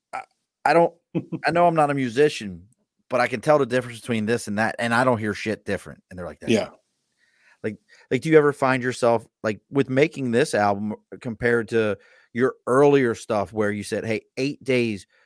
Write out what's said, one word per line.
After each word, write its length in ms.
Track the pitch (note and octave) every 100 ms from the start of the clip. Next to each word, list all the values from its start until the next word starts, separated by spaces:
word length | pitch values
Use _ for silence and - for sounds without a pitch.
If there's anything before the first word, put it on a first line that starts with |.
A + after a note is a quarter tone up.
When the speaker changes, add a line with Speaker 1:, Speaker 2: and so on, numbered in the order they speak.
| _
Speaker 1:
"I, 80 | - - _ _ _
I 80 | C3+
don't, 200 | D#3+ E3+ - _
Speaker 2:
<laughs> 320 | - - D#3 C#3+
Speaker 1:
I 40 |
know 140 | E3 F3
I'm 80 | E3
not 140 | C#3+
a 40 |
musician, 760 | C#3 B2+ A2+ D3+ - G#2 E2+ G2+ _ _ _ -
but 100 | B2
I 80 | B2
can 120 | A#2+
tell 160 | D3 D3+
the 80 | B2+
difference 340 | B2+ B2 A#2
between 260 | - A2+ G#2+
this 220 | A#2+ -
and 100 | G#2
that, 180 | A2 -
and 160 | A#2
I 100 | A#2
don't 140 | C3 A#2
hear 160 | G#2+
shit 300 | G2 A2+ G2+ -
different." 360 | F#2 D#2 C#2 _
And 80 | F#2
they're 80 | E2+
like, 140 | D2+
That's 120 | E2
Speaker 2:
Yeah. 160 | A2 F2+ - _ _ _ _ _ _ _ _
Speaker 1:
like, 160 | A2+ G#2 _ _ -
like, 100 | E3
do 60 | D#3+
you 80 | D#3
ever 140 | D3
find 300 | C3+ C3 C3
yourself, 440 | B2 A#2 A#2+ A2+ - _
like, 180 | A2 G#2 _
with 180 | C#3+ C3
making 400 | C3 D#3+ C#3+ C3
this 220 | A#2 D#3
album 400 | A2 G#2 G2+ G#2+ G#2 _ F#2+
compared 480 | B2 G#2+ A#2+ A#2+ G#2+
to 280 | A2+ G#2+ G2 _ _ _
your 220 | A#2 A2+ - -
earlier 480 | B2+ C#3+ C#3+ B2
stuff 380 | G#2+ - G#2+ G2
where 180 | A2 G#2
you 120 | G#2
said, 200 | G2 G#2
"Hey, 180 | A2 G#2+ - -
eight 260 | C#3 -
days, 420 | - B2+ A#2 G2+ - _